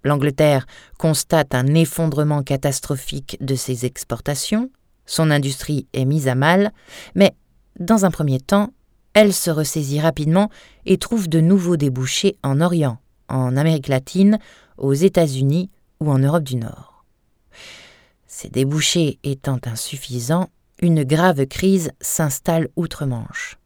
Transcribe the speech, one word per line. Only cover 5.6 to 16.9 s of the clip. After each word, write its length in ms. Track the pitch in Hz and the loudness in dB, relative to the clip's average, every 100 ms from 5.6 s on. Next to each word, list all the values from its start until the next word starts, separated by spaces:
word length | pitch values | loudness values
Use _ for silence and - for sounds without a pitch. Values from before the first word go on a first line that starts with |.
| - 147 135 | -6 -6 -4
est 120 | 135 131 | -4 0
mise 220 | 151 131 | 0 0
à 80 | 127 | 2
mal, 360 | 143 185 208 - _ - - 185 | 2 4 2 -4 _ -20 -8 2
mais 200 | 196 - _ _ _ - | 2 2 _ _ _ -12
dans 260 | 175 220 190 | 0 2 2
un 60 | |
premier 280 | - 151 131 | 0 0 -2
temps, 320 | - 202 208 _ _ _ _ | 2 0 0 _ _ _ _
elle 200 | 208 214 | 4 6
se 160 | 185 175 | 4 -2
ressaisit 520 | 156 143 160 139 147 | -2 -2 -2 -2 0
rapidement 480 | 160 156 151 175 208 - - _ - | 0 0 2 2 2 -4 -20 _ 0
et 120 | 190 | 0
trouve 300 | - 233 175 | 2 -2 0
de 120 | 160 | 2
nouveaux 380 | 165 196 175 170 | 4 4 2 0
débouchés 600 | 139 127 131 - 196 - | 0 -2 -4 0 -2 -2
en 180 | 139 135 | -2 0
Orient, 380 | 175 170 143 117 _ _ - | 2 2 0 -2 _ _ -6
en 300 | 131 127 131 | -2 0 2
Amérique 300 | 160 156 139 | 2 0 0
latine, 500 | 135 135 180 196 214 - - _ - | -2 0 2 4 4 -4 -20 _ -6
aux 160 | 135 | -2
États-Unis 760 | 139 190 180 160 131 139 160 190 _ _ _ | 2 4 4 0 2 0 0 -4 _ _ _
ou 120 | 151 | 0
en 80 | 135 | 2
Europe 240 | 139 170 | 2 0
du 120 | 135 127 | -2 -6
Nord. 480 | 110 - - | -8 -12 -20